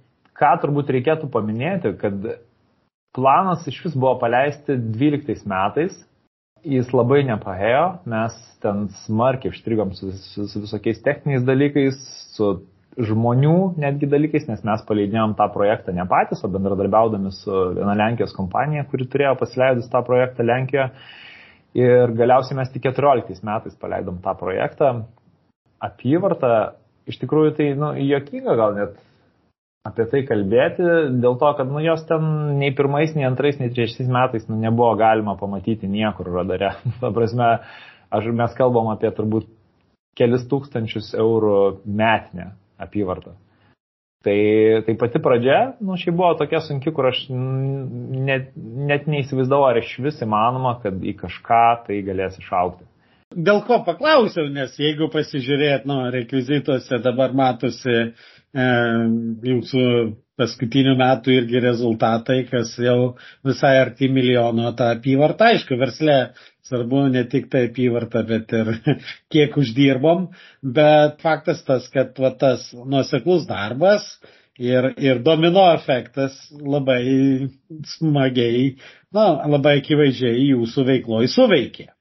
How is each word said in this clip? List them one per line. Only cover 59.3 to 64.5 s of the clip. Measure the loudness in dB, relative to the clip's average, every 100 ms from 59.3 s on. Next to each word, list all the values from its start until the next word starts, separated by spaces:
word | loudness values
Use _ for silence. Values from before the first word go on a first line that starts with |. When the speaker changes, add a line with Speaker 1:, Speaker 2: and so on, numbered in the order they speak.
| -6
Speaker 2:
jūsų | -2 -2 0 0 2 2 0 -6 _
paskutinių | -6 -4 -4 -2 2 2 4
metų | 4 2 2 2
irgi | 2 0
rezultatai, | 0 0 -2 0 0 0 0 -2 -2
kas | -4 -4 -2
jau | 0 2 0 -4 -16 -8
visai | -4 2 4 4
arti | 4 0 0
milijono | 2 2 2 2